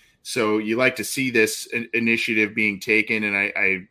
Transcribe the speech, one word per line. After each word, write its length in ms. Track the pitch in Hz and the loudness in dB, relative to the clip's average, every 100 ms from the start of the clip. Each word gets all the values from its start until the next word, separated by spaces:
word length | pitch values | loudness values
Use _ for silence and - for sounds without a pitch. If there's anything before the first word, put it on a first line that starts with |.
| _ _ | _ _
So 340 | - - 110 107 | -6 0 2 2
you 180 | 107 110 | 0 2
like 200 | 127 127 | 2 0
to 80 | |
see 260 | 104 - 131 | -4 -2 0
this 380 | 117 110 - - | 2 2 0 -8
in-, 220 | 117 117 | -8 -4
initiative 640 | 117 117 113 - 110 107 110 | 0 2 2 0 0 0 0
being 240 | 110 98 | -2 -2
taken, 460 | - 107 107 110 107 | 0 0 2 -2 -2
and 120 | 101 | -2
I, 160 | 101 - | -2 0
I 320 | 98 95 90 | 0 0 -6